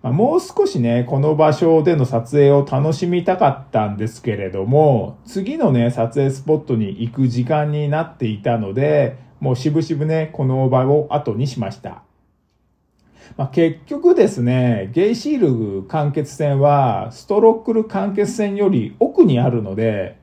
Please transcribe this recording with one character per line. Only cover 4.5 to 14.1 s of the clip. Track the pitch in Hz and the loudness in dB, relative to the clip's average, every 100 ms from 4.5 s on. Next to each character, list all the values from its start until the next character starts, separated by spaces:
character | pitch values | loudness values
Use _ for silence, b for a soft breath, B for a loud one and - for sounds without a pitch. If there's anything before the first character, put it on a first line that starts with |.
ど | 95 | -6
も、 | 98 139 151 120 95 - - | 0 4 4 2 -2 -12 -10
次 | 190 196 320 | -6 -6 -2
の | 240 | 0
ね、 | 127 117 | 2 0
撮 | 123 113 143 | 0 -2 0
影 | 135 | -2
ス | 135 | -2
ポ | - 156 | -2 -2
ッ | |
ト | 151 | 0
に | 120 101 95 | -4 -2 -6
行 | 113 | -8
く | 131 131 | -2 -2
時 | 120 | 0
間 | 123 156 151 | -2 -2 -2
に | 151 147 | -2 -2
な | 151 | -2
っ | 165 - | -4 -6
て | 110 | -6
い | 214 | -4
た | - 117 | -2 -2
の | 98 | -2
で、 | 104 143 151 113 B B _ | -2 0 2 0 B B _
も | 135 | -4
う | 123 | -2
し | 160 | 0
ぶ | 151 | -2
し | - | -2
ぶ | 156 156 | -4 -2
ね、 | 160 156 | -2 -4
こ | - 131 | -4 -2
の | 131 131 | 0 2
場 | 127 131 | 2 2
を | 147 147 | 0 2
後 | 147 - | -4 -2
に | 107 135 | -4 -4
し | 127 | -4
ま | 98 | -8
し | - | -8
た。 | - - _ _ _ _ _ _ _ _ _ _ _ B B - | -16 -18 _ _ _ _ _ _ _ _ _ _ _ B B -8
ま | |
あ、 | 139 | -4
結 | - 165 156 - | 2 0 0 -10
局 | 285 349 | 0 4